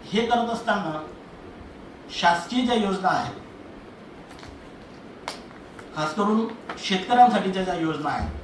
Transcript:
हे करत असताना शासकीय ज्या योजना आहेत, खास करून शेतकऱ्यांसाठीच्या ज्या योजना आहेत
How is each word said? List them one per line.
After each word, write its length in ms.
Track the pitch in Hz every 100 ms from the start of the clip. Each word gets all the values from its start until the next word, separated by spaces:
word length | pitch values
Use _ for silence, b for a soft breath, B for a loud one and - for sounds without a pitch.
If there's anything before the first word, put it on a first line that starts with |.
| -
हे 120 | 202 233
करत 240 | 233 220
असताना 540 | - - 196 160 156 - - - - - - - - - - - -
शासकीय 420 | 175 175 - 247
ज्या 140 | 233 233
योजना 320 | 202 180 180
आहेत, 260 | - 139 - - - - - - - - - - - - - - - - - - - - - - - - - - -
खास 200 | 202 -
करून 320 | 208 220 226 - - -
शेतकऱ्यांसाठीच्या 840 | - 190 190 247 247 208 190 185
ज्या 120 | 180 170
योजना 340 | 160 143 147
आहेत 220 | 143 - -